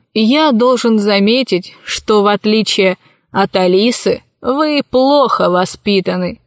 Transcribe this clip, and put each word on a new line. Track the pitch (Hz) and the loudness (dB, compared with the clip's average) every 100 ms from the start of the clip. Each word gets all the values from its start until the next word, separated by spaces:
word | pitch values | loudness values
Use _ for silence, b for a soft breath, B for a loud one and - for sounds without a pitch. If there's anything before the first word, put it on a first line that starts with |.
| _ | _
я | - 214 285 311 | 0 2 2 2
должен | 220 247 247 233 220 | 2 2 2 0 0
заметить, | 208 202 202 247 254 175 - - | 0 0 2 0 0 -4 -6 -14
что | - - - 214 | -12 -8 -2 0
в | 202 | 2
отличие | 208 214 220 202 - 190 185 b b b | 0 0 0 0 0 0 -2 b b b
от | 185 196 196 | -4 -2 0
Алисы, | 185 185 233 226 196 - - _ | 2 2 0 0 -2 -4 -8 _
вы | - 269 311 294 - | -6 -2 -2 -2 -2
плохо | 254 262 285 240 - 175 | 0 2 2 2 0 0
воспитаны». | 180 180 - - 196 185 180 180 - | 0 -2 -4 -2 -2 -2 -4 -6 -10